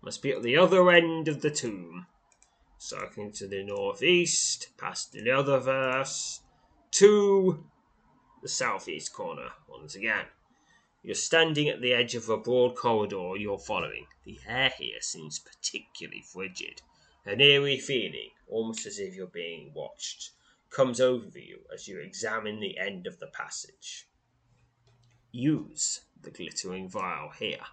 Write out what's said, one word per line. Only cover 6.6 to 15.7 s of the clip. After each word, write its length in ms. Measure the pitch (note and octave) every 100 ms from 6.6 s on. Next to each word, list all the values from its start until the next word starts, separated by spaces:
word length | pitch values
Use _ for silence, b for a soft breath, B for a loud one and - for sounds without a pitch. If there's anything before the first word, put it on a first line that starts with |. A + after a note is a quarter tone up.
| _ _ _
to 720 | - G3+ G#3 G3+ G3 F#3 D#3+ - _ _ _ _ _ _ _
the 60 | -
southeast 640 | - B2 G2 - D#2 -
corner 380 | - F#2 D2+ B1 - _
once 260 | C2 D2+
again. 300 | F#2+ A2 G#2 D#2 _ _ b b b b _
You're 100 | -
standing 540 | G2+ - E3 E3 D3 D3
at 120 | -
the 120 | B2
edge 240 | B2 A#2+ A#2+
of 120 | A2+
a 80 | G#2+
broad 380 | A#2 B2 B2
corridor 600 | A#2+ A#2+ A2+ G2+ G2 F2+ F#2+
you're 240 | G#2 G2
following. 460 | - G2+ E2 A1+ - _
The 160 | - - G#2
air 240 | A#2+ C3 -
here 240 | B1 G#1+
seems 380 | - F2+ D#2 -
particularly 840 | - - -